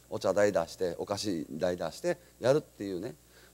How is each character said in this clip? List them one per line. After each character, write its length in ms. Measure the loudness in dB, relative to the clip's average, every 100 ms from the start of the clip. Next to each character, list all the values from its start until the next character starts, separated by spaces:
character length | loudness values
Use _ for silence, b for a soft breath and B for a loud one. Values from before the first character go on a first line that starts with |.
| -10
お 100 | -2
茶 140 | 2
代 180 | 4 4
出 160 | 4 0
し 80 | -2
て、 200 | -4 -2
お 80 | -4
菓 140 | -4
子 260 | -2 -2 -4
代 260 | -2 -2 0
出 140 | -4
し 100 | -4
て 160 | -4 -4 b b
や 100 | 4
る 60 | 4
っ 40 |
て 220 | 0 -8
い 80 | -6
う 80 | -4
ね。 160 | -6 -12 b b b